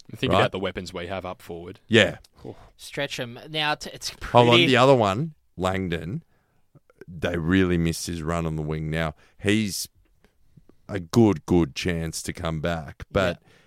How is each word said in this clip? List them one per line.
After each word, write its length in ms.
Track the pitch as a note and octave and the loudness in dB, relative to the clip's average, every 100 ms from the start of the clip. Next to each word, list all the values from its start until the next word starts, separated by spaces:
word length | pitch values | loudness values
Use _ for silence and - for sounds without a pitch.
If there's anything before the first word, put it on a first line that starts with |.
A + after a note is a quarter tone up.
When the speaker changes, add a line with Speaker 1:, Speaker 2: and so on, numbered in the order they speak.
| - - | -18 -6
Speaker 1:
Think 180 | - | 2
Speaker 2:
right? 60 | F#2 | 2
Speaker 1:
about 120 | B2 | 2
the 60 | F#2+ | -2
weapons 320 | F#2+ G2+ F2 | -6 -6 -10
we 140 | F2+ F2 | -10 -8
have 200 | F#2+ F2+ | -8 -8
up 160 | F#2 | -12
forward. 360 | - E2+ F2 G2 - | -14 -14 -12 -14 4
Speaker 2:
Yeah. 300 | A2 F2+ D#2+ _ _ B2 A2 - _ | 4 4 0 _ _ -18 -18 -20 _
Speaker 3:
Stretch 440 | - - C#3+ - | -14 -10 -8 -8
'em. 200 | A#2+ A#2+ C3 | -10 -12 -8
Now, 260 | D#3 D3+ D3 | -4 -2 -4
t-, 160 | - | -8
it's 160 | C3 - | -12 -12
pretty 220 | - - | -12 2
Speaker 2:
Hold 180 | A#2+ A#2+ | 6 8
on. 60 | A#2 E3 | 6 6
The 120 | A#2+ | 6
other 180 | C3 C3 | 6 6
one, 400 | G2+ G2 D#3+ - _ - | 4 0 -4 -10 _ -4
Langdon, 640 | F#2 F#2+ F#2 E2 E2 D3+ - _ _ _ _ _ _ _ - | -2 0 -2 -4 -6 -10 -12 _ _ _ _ _ _ _ -18
they 300 | E3+ F2 F2 | -6 -4 -2
really 400 | D#2+ F#2+ F2+ F2 | 2 4 4 2
missed 300 | E2 D#2+ - | 0 -2 -6
his 140 | E2+ | -6
run 220 | D#2 E2+ E2 | -4 -4 -4
on 100 | D#2 | -4
the 60 | |
wing. 280 | D2+ D#2 D#2 | -6 -6 -4
Now, 260 | D#2+ D#2+ - _ - | -4 -4 -8 _ -6
he's 500 | G2+ G#2+ G#2 - - _ _ _ _ _ _ _ - _ - | 0 0 -2 -6 -10 _ _ _ _ _ _ _ -20 _ -10
a 120 | G2+ | -10
good, 460 | E2+ A#2 A2 E2 - | 0 4 4 4 2
good 300 | F2 D#2+ - | 2 2 -2
chance 460 | F#2+ E2+ E2 - | -6 -4 -6 -8
to 100 | - | -10
come 280 | - E2 D#2+ | -8 -6 -4
back. 420 | E2+ E2 C#2 - - | -4 -6 -8 -16 -6
But 300 | G2 F#2 E2+ _ _ | -2 -2 -4 _ _